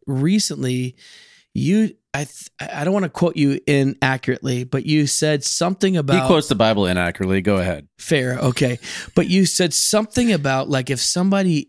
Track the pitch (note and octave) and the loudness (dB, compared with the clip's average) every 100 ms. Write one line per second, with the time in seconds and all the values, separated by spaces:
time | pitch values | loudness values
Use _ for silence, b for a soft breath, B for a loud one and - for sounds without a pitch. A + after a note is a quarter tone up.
0 | - C3 D3 G#3 - C#3+ C3 B2+ B2+ - | -6 -2 2 2 0 -4 -4 -2 -4 -8
1 | B B B B B - C3 G#3 A3 - | B B B B B -4 0 2 2 -2
2 | _ C#3 D3 - - - D3+ - D3+ G3+ | _ -8 -8 -12 -20 -16 -12 -6 -2 0
3 | F#3 - F3 - C#3+ C#3 - C#3 C3+ C#3 | -2 0 0 2 2 0 0 2 2 0
4 | C3 C3 - B2 - B2 B2+ C3+ C#3+ D3+ | -2 0 -2 -4 -4 -6 -4 -4 0 2
5 | C#3+ - D3+ D3+ - - E3+ F#3+ F#3+ F3+ | 2 0 0 0 -2 -2 -2 0 0 2
6 | C#3 F#3 C3 E3+ D3 G#2+ A2+ G#2 F#2+ F2+ | 2 2 2 2 2 2 2 2 2 0
7 | F2 E2 F#2+ F#2+ F#2 G2 F2+ D2+ - - | -2 -2 -2 0 2 0 0 -4 -10 -16
8 | - D3+ B2+ B2 C3 B2 C3 B2 B B | -2 -2 -2 0 0 2 0 -2 B B
9 | B - - F#3 F#3 - F3+ - - G#3+ | B -2 2 4 2 2 0 0 0 0
10 | G#3+ - A#3+ F#3 C#3+ C3+ C3+ C3+ B2+ C3 | 0 0 0 0 0 -2 0 -2 -2 -4
11 | - F3 F#3 G3 F#3+ D#3 | -2 0 0 2 2 0